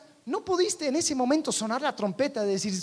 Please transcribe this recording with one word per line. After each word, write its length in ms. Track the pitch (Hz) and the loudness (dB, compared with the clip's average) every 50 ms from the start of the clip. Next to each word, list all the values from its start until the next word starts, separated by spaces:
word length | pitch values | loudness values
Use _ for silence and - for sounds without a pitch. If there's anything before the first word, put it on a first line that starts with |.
| - - - _ - | -12 -16 -20 _ -8
no 200 | 226 294 427 415 | -4 -4 -4 -2
pudiste 420 | 381 370 349 370 415 - - 311 285 | 0 2 2 2 2 0 -2 -2 0
en 100 | 254 330 | 0 0
ese 180 | - - 294 | 0 0 0
momento 360 | 254 254 247 294 320 302 262 | 0 2 4 4 2 2 0
sonar 300 | 208 - 214 220 226 262 | -2 -2 0 -2 -2 -2
la 140 | 294 285 - | -2 -2 -2
trompeta 500 | - 208 202 180 - 269 285 277 233 208 | -2 -2 -2 0 0 0 0 0 0 0
y 40 | 202 | 0
decir, 240 | 196 196 - 214 190 185 | 0 0 0 -2 -4 -4